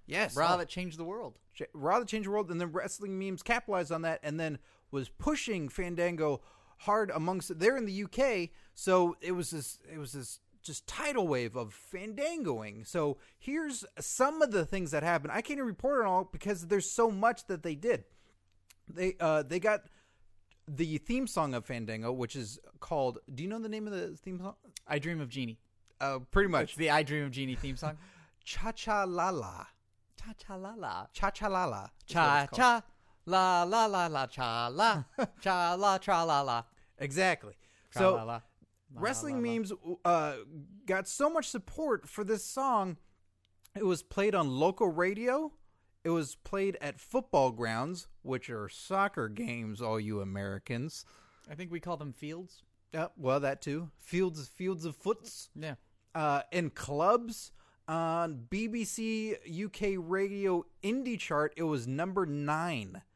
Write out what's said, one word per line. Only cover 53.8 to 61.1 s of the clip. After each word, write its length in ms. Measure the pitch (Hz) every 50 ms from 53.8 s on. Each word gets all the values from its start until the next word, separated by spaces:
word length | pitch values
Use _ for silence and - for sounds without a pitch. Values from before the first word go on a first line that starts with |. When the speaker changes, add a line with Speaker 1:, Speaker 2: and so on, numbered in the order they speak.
| 170 151 - -
Speaker 1:
Fields, 480 | - - 170 180 190 180 156 156 135
fields 380 | - - - 180 185 190 160 165
of 100 | 165 147
foots. 540 | - - 196 226 - 143 127 - - - - - 147
Speaker 2:
Yeah. 160 | 156 156 135 - _ _ _ _ _ _ -
Speaker 1:
Uh, 280 | 165 151 147 143 143 - -
in 180 | 170 180 170 147
clubs. 840 | - - - - 143 147 165 196 233 240 240 233 220 - - - - - - _ _ _ _
On 600 | - 160 165 165 165 165 170 170 165 151 123 117 120
B 180 | 185 202 226
B 160 | 226 226 233 214
C 520 | - - 226 220 220 220 220 220 220 208 - -
U 240 | - 160 175 208 196
K 300 | - - 214 202 196 185
Radio 640 | 165 165 185 190 196 202 202 202 196 190 180 175 - - - -
Indie 360 | - 202 233 269 262 254